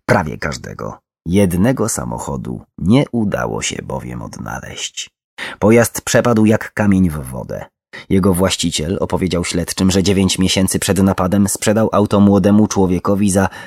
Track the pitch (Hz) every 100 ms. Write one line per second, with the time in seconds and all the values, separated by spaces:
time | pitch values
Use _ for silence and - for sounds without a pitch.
0 | - 110 78 55 76 65 - - 53 -
1 | _ _ - 92 98 85 110 135 113 -
2 | 62 58 - 69 58 57 - - 82 123
3 | 147 120 104 62 58 53 - - - 67
4 | 62 60 53 - 55 64 - - - -
5 | - _ _ - - - 101 117 113 -
6 | - 123 123 110 107 110 - - 104 95
7 | 92 76 64 64 53 50 - _ _ -
8 | - 95 95 87 95 - 90 80 78 95
9 | - 90 92 87 87 87 85 - 95 95
10 | 92 98 95 - 92 - 95 92 - 92
11 | 98 92 90 101 101 - - 104 110 98
12 | 104 101 101 98 101 104 107 - 92 90
13 | - 101 104 92 95 -